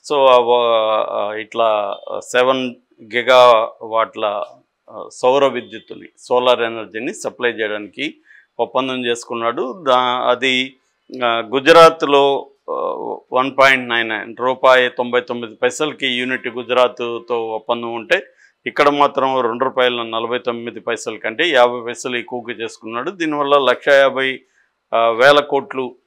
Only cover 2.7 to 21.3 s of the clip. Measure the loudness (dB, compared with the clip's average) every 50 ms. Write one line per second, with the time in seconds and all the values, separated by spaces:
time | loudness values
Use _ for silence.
2.7 | -10 _ _ _ _ _ -18 -6 -6 -4 0 4 6 8 8 8 6 6 2 -2
3.7 | -6 _ -12 -4 -2 -2 -2 -2 -4 -6 -4 -4 -4 -6 -8 -10 -14 _ _ _
4.7 | _ _ _ -20 -18 -16 -16 -16 -10 -2 0 2 2 4 2 2 0 -4 -10 -12
5.7 | -18 -20 _ _ -20 -20 -20 -20 _ _ -6 -2 -2 0 2 2 2 2 0 -6
6.7 | -6 -8 -12 -10 -10 -10 -8 -8 -10 -8 -10 -10 -8 -2 -4 -4 -2 -2 -4 -4
7.7 | -4 -8 -10 -14 _ -10 -10 -10 -12 _ _ _ _ _ _ _ _ -8 -8 -4
8.7 | -2 -4 -4 -4 -6 -6 -4 -4 -4 -6 -6 -12 -10 -4 -4 -4 -4 -4 -8 -8
9.7 | -10 -6 0 2 2 2 2 0 -2 -2 0 0 0 0 0 0 0 0 -2 -6
10.7 | _ _ _ _ _ _ _ _ -8 -4 -2 0 0 -2 -4 -4 -4 0 4 6
11.7 | 8 10 10 8 6 2 0 2 4 4 4 4 0 -2 -6 _ _ _ _ -8
12.7 | -6 -6 -6 -6 -6 -8 -8 -10 -12 -12 _ _ -2 -2 -2 -2 2 4 4 4
13.7 | 4 2 0 -2 -2 -2 -2 -4 -6 -8 -8 -12 -10 -4 -4 -4 -2 2 4 4
14.7 | 6 6 4 0 -2 -6 -6 -2 -2 -4 -2 -4 -10 -10 -10 -14 -8 _ -4 -4
15.7 | -2 -2 -6 -6 -6 -6 -6 -4 -4 -4 -4 -6 -6 -6 -8 -10 -10 -10 -6 -2
16.7 | 2 2 2 2 0 -6 -8 -6 -6 -8 -6 -6 -6 -4 -4 -6 -8 -10 _ -6
17.7 | -6 -6 -4 -8 -8 -10 -2 -2 -2 -2 -2 _ _ _ _ _ _ _ _ -8
18.7 | -2 2 2 2 4 4 0 2 2 0 -2 0 0 0 -2 -2 -2 -2 -4 -2
19.7 | 0 0 0 0 0 -4 -8 -6 -6 -6 -4 -4 -6 -4 -4 -6 -8 -6 -10 -12
20.7 | -14 -10 -8 -8 -8 -6 -8 -12 -12 -8 -8 -8